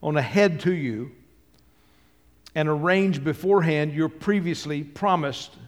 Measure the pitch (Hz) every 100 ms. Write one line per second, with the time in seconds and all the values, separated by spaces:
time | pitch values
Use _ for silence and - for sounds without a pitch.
0 | 156 151 127 196 202 156 160 180 135 110
1 | 120 - _ _ _ _ _ _ _ _
2 | _ _ _ _ - - 151 151 165 190
3 | 196 151 139 151 185 196 165 151 151 147
4 | 156 - - 202 175 160 147 147 147 -
5 | 202 180 143 127 - -